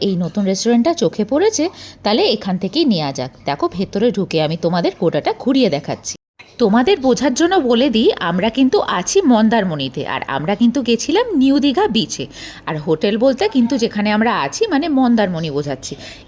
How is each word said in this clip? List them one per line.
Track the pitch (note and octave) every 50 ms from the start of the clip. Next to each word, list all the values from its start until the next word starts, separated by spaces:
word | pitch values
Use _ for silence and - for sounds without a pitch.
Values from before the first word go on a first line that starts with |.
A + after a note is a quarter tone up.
"এই | - G3+ F#3
নতুন | E3+ F3+ E3 - G#3 G3
রেস্টুরেন্টটা | F#3+ F#3+ F#3+ - A#3 A#3+ A#3 A#3 E4 E4
চোখে | - G#3+ - - - G#3+
পড়েছে, | G#3+ C4+ D4+ G4 A4 - - D4+ F#4+ - - - - - - -
তাহলে | G3+ G#3+ D4 G#4
এখান | E4 A3 G#3+ - G3 F#3
থেকেই | F3 G3+ F#3 - D#4 E4+
নেওয়া | C4 G3+ D#3+ D3+ C#3
যাক।" | C3+ - B2+ B2+ - - -
দেখো | C#3+ C#3 - - - -
ভেতরে | F3 F#3+ - - G3+ A#3 B3
ঢুকে | - G3+ F3+ - D#3+ D#3
আমি | D#3 D3 E3
তোমাদের | E3 - E3+ F3+ F#3+ F3+ F#4 - -
গোটাটা | F#3 D#3+ E3 D3 - F#4 A4 -
ঘুরিয়ে | - B3 C#4 C4+ B3 F#3
দেখাচ্ছি। | C#3+ D3 - - B2+ - - - - - _ _ _ - - - -
তোমাদের | - A#3+ G3 G#3 A#3+ B3+ F#4 G4+ D4
বোঝার | B3+ C4 A#3 - B3+ D4 B3
জন্য | - E4 F4 F#4+
বলে | F#4 C4+ A#3+ B3 A3+ C4+ D4
দিই, | A3 A3 B3+ G4+ - -
আমরা | F#3 E3+ E3+ F3+ F#3+ A3+
কিন্তু | A3+ C4+ C4+ C4 - G4+
আছি | - - G3+ F3+ F3+ - - F#4+
মন্দারমণিতে, | F#4+ C4 A#3+ G#3+ A3 A3 A#3 A3+ G3 F#3 D#3 C#3+ C3+ C3 - D3+ B2+
আর | - C3 C3 -
আমরা | - C3 D3 D3+ F3 G3+
কিন্তু | - A#3+ A#3 A#3+ C#4+
গেছিলাম | A#3 A#3 A#3 A#3 - - D#4 G#4+ B4 A#4+ F#4
নিউ | C4+ C4 C4+ C#4 D4
দীঘা | C4 C#4+ A#3 F4+ G#4+
বিচে। | G4+ G3 A3+ D3 - - - C3 - - - - - - - -
আর | - D#3
হোটেল | D3+ D3 D#3+ D#3 D#3 - G3+ A3
বলতে | G#3+ A#3+ C4+ C4 - G4
কিন্তু | G#4+ - C4 A#3 A#3 C#4
যেখানে | A3 A#3 - - G#3+ G#3 G#3
আমরা | G#3 G#3+ A3+ A#3+ G#3 E3+
আছি, | C#3 C#3 - - A4+
মানে | G#4+ D#4 C4+ E4+
মন্দারমণি | E4+ C#4 C4 C4 A#3+ A#3 A3 G3+ F#3+ F3+ D#3+ E3 D#3
বোঝাচ্ছি। | C#3 C#3+ D3 D3 C3+ - - - D3 - - - - - -